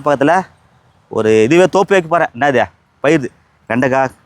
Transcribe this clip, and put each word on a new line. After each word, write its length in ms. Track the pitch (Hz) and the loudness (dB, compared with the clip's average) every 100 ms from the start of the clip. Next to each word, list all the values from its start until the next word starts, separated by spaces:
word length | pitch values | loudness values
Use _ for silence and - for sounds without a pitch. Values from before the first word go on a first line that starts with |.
| 147 | -2
பக்கத்துல 280 | 139 143 180 180 _ _ _ _ _ _ 110 | 0 0 0 -2 _ _ _ _ _ _ -4
ஒரு 120 | 110 110 110 | 0 2 4
இதுவே 200 | 170 180 185 | 2 2 0
தோப்பு 180 | 196 196 | 0 0
வைக்க 120 | 160 | 0
போறேன். 180 | 170 160 120 | -2 -2 -2
என்னது? 300 | 143 123 101 _ _ _ | -2 0 -2 _ _ _
பயிர், 240 | 139 160 123 - _ _ _ | -2 0 -2 -12 _ _ _
வெண்டைக்காய், 440 | 117 135 131 131 - | -4 -2 -2 -4 -6